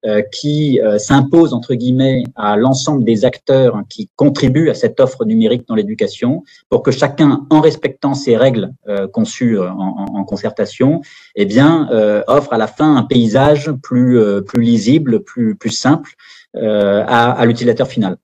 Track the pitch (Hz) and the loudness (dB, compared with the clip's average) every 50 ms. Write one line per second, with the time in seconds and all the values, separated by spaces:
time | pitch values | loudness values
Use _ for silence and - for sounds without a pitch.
0 | - 110 107 104 107 - - - - 147 147 151 151 147 131 - 113 107 104 104 | -4 -2 -2 -2 -2 -4 -8 -8 -4 -4 -2 0 0 0 0 2 2 2 0 0
1 | - - 139 139 135 139 - 170 170 147 131 120 120 - 139 117 120 127 127 127 | 0 2 2 2 2 4 4 4 4 4 0 -6 -4 -4 -6 -4 -2 -2 0 0
2 | 131 135 131 123 120 123 - - 107 104 104 104 117 131 135 131 - - 151 139 | 0 0 0 -2 -4 -6 -10 -6 -4 -2 0 2 2 0 0 -2 -2 -2 -2 0
3 | 117 107 113 107 101 127 - - _ - 135 135 131 123 107 104 101 - - - | 0 0 0 2 0 -2 -2 -2 _ 0 2 2 4 2 0 -2 -8 -10 -12 -14
4 | 107 - _ - - 190 - - - 131 127 151 165 151 120 - - 113 - - | -14 -14 _ 0 0 0 0 2 0 0 2 2 0 0 0 0 -2 -4 0 2
5 | 135 127 - - 120 107 110 113 113 110 120 120 - _ 113 110 104 101 110 107 | 0 0 0 -4 -4 0 0 2 2 2 0 -2 -4 _ -4 -4 -2 -4 -4 -4
6 | 107 - - - - 120 139 175 - _ _ _ _ _ - 120 - - 135 - | -4 -6 -4 -4 -2 -2 -2 -4 -6 _ _ _ _ _ -4 -2 0 0 0 0
7 | - 135 139 - 160 143 135 143 143 - 156 156 151 160 151 - - 135 - _ | -2 -4 0 2 2 2 2 0 0 2 2 4 4 4 0 0 -6 -8 -8 _
8 | - 143 139 139 - - 117 110 123 135 123 113 95 92 - - _ 107 104 98 | -4 -4 -4 -4 0 0 2 4 4 2 2 0 -4 -6 -10 -16 _ -8 -6 -6
9 | 98 95 - - 110 107 - - 127 120 113 101 90 90 92 98 95 95 - - | -6 -6 -4 -4 -4 -4 -4 -4 -2 0 0 0 -2 -4 -6 -6 -6 -6 -6 -8
10 | 98 101 - 101 98 - 101 98 - 113 - - 104 - - - 127 135 156 165 | -10 -8 -8 -8 -8 -6 -8 -8 -8 -8 -4 -4 -6 -6 -2 0 0 0 0 0
11 | 143 - - - - _ _ - 104 95 104 120 139 151 165 165 151 - 127 110 | -4 -12 -20 -20 -20 _ _ -4 -4 0 2 4 4 6 4 2 0 0 0 0
12 | 107 107 104 104 104 - 123 147 143 - 123 113 110 107 - - 151 156 151 131 | 2 2 0 0 0 2 0 0 0 0 -2 -2 -2 -4 -2 0 2 2 4 2
13 | 110 - 139 123 117 110 104 135 135 147 151 147 139 160 147 127 - - 127 123 | 2 2 2 2 2 2 2 2 2 4 2 2 0 -4 -6 -8 -8 -4 0 0
14 | 127 127 123 120 110 104 101 101 98 - - 120 117 117 117 113 98 110 135 160 | 2 4 4 2 2 2 0 -2 -4 -4 -2 0 2 2 2 2 2 2 2 2
15 | 156 131 113 104 - - - - 120 110 104 - - 113 - - - 127 151 165 | 2 0 -2 -2 -2 -6 -6 -4 -4 -4 -4 -4 -6 -8 -6 -2 0 0 0 0
16 | 147 - - _ _ - - - _ _ _ - 113 110 107 104 101 101 101 101 | -2 -12 -20 _ _ -20 -20 -20 _ _ _ -6 -4 -2 0 0 2 2 2 0
17 | 107 - - 117 117 120 127 - 120 117 117 117 123 120 113 - 135 127 - - | 0 0 0 2 2 2 0 0 0 0 0 0 0 -2 0 0 -2 -4 -2 -4
18 | 107 92 92 - | -2 -2 -4 -8